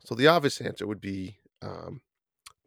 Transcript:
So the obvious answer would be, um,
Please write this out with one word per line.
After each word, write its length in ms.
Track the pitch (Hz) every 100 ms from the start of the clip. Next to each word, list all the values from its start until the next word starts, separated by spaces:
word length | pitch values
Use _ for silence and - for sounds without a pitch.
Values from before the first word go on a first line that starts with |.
| -
So 100 | 117
the 120 | 147
obvious 340 | 170 143 -
answer 260 | - - 95
would 140 | 98
be, 380 | 98 98 92 - _ -
um, 400 | 101 87 87 135 _ _ _ _ - _